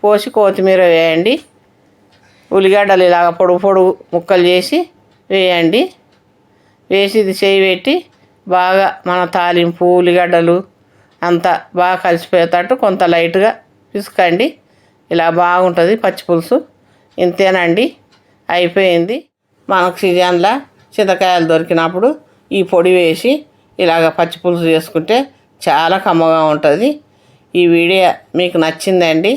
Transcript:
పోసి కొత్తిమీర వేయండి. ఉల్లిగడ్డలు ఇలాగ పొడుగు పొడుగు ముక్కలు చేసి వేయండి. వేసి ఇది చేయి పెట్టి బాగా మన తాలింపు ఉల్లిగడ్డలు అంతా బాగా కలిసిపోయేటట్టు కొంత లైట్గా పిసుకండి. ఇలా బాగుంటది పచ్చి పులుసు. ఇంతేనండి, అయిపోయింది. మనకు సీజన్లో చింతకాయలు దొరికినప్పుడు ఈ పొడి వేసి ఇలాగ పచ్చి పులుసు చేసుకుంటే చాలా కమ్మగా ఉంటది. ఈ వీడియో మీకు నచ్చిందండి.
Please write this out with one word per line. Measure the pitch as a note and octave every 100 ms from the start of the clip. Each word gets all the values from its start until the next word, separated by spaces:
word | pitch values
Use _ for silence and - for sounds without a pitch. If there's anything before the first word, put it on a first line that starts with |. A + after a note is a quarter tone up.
పోసి | G#3 G#3 B3 A#3
కొత్తిమీర | G3+ G3 F#3+ F#3+ F3+
వేయండి. | E3 E3 D#3+ F#3 C#4+ - _ _ _ _ _ _ _ _ _ _ F#3+
ఉల్లిగడ్డలు | F#3+ G3+ G3+ F#3 F3+
ఇలాగ | F3 F3 E3+
పొడుగు | F#3 F3+ G3
పొడుగు | F#3+ F#3 - -
ముక్కలు | F3 E3+ F#3 F3
చేసి | F3+ F3+ D4+ E4+ _ _ _ _
వేయండి. | G3 F#3 F3 E3 G#3 F4+ - _ _ _ _ _ _ _ _ _
వేసి | F#3+ G3 A3
ఇది | G3 F#3
చేయి | G3 G3 F#3+
పెట్టి | F#3 A3 E4+ - _ _ _ - F#3
బాగా | F3+ F#3+ G3 - -
మన | F3+ F3+ F3+
తాలింపు | F3 F3 E3+ E3+ F3+ F3+
ఉల్లిగడ్డలు | F3 F3 F3 F3 E3+ F3 F#3+ _ _ _ _ _ F3
అంతా | E3+ F3+ E3+ - F3+
బాగా | F3+ F#3 F#3+
కలిసిపోయేటట్టు | E3+ E3+ F3+ E3+ F3 F3+ C4
కొంత | G#3+ F#3+ F3
లైట్గా | E3+ E3+ F#3+ G#3 - _ _ _
పిసుకండి. | - G3+ - F3+ F3 C4+ - _ _ _ _ _
ఇలా | E3 E3 E3
బాగుంటది | F3 F3+ F#3 F3 E3+ A3
పచ్చి | G3 - -
పులుసు. | E3+ E3 - D#3+ _ _ _ _ -
ఇంతేనండి, | F3+ F3 F#3+ F#3 E3+ F3 C4 - _ _ _ _ _
అయిపోయింది. | F3 F3 F3 F#3+ E3+ E3+ B3 - _ _ _ -
మనకు | F#3+ F3+ F3+
సీజన్లో | G3 F3+ F3+ F3 F#3+ B3+ C#4 _ _ -
చింతకాయలు | G3 F3+ F#3 F3+ E3
దొరికినప్పుడు | D#3+ E3 E3+ E3 F3+ A3+ D4+ _ _ _ G3
ఈ | F#3
పొడి | F#3 F3+ F#3
వేసి | E3+ D#3+ A#3 D4 - _ _ -
ఇలాగ | F3+ E3 E3 D#3
పచ్చి | E3+ -
పులుసు | F3+ F3 E3
చేసుకుంటే | D#3+ D#3+ E3 D#3+ A3+ C#4 _ _ _
చాలా | - D3 E3 F#3 G3
కమ్మగా | E3 D#3+ D#3+ D#3
ఉంటది. | D3+ D3+ D3 B3 D4 _ _ _ _ _
ఈ | F3 F3 E3+
వీడియో | E3+ F#3+ F3+ - _ -
మీకు | F3+ E3+ D#3+
నచ్చిందండి. | D#3+ - F#3 E3+ D#3+ F#3+